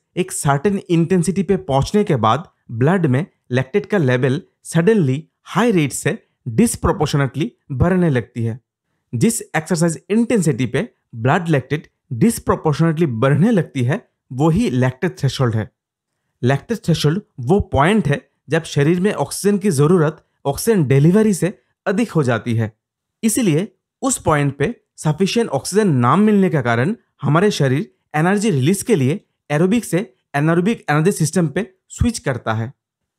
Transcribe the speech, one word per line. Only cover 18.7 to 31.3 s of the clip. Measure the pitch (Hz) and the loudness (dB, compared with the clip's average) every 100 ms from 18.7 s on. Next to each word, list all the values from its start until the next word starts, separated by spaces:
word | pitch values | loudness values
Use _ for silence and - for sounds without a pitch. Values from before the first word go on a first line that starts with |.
| - 143 180 | -2 0 2
में | 202 | 0
ऑक्सीजन | 131 139 - 196 208 | -2 -6 -2 0 0
की | 202 | 0
जरूरत | 135 147 185 151 160 _ _ 139 | 2 4 4 2 -4 _ _ -6
ऑक्सीजन | - 226 214 131 | -4 0 2 4
डिलीवरी | 135 156 202 220 | 4 4 4 4
से | 175 165 - _ _ - | 2 -2 -6 _ _ -4
अधिक | 202 226 | -2 -2
हो | 165 | 0
जाती | 123 113 120 113 | 0 0 -2 -2
है। | 107 - _ _ _ _ | -2 -6 _ _ _ _
इसीलिए | 226 269 214 147 214 _ _ _ | -2 0 2 0 -2 _ _ _
उस | 262 - | -4 -4
पॉइंट | 175 151 143 - | 0 0 0 -2
पे | 151 240 _ - | -4 -6 _ -8
सफिशिएंट | 160 151 190 233 220 | -4 0 0 0 -2
ऑक्सीजन | 135 - 190 208 | -4 -4 0 2
ना | 131 120 165 | 2 2 4
मिलने | 214 208 185 | 4 4 2
के | 151 | 0
कारण | 120 117 143 233 _ _ | 0 0 0 -4 _ _
हमारे | 135 156 208 | 0 2 2
शरीर | 202 139 135 214 _ _ 151 | 0 0 0 -4 _ _ -2
एनर्जी | 170 208 220 | 0 0 0
रिलीज | 147 131 196 | 0 0 0
के | - 202 | 0 0
लिए | 127 196 _ _ - | 0 -2 _ _ -4
एरोबिक | 147 185 240 - | 0 2 0 -2
से | 170 214 _ _ 143 | -4 -4 _ _ -2
एनारोबिक | 156 170 180 233 - | 0 2 0 -2 -2
एनर्जी | 147 165 | 0 2
सिस्टम | 202 160 | 0 0